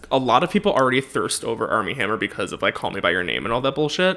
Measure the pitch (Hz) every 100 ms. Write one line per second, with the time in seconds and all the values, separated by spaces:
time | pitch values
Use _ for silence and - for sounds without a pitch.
0 | - 135 127 120 170 208 202 - 131 127
1 | - 127 90 - 113 113 110 110 95 85
2 | 101 107 101 - 92 85 98 - 92 95
3 | 90 90 87 60 87 120 135 135 151 -
4 | 185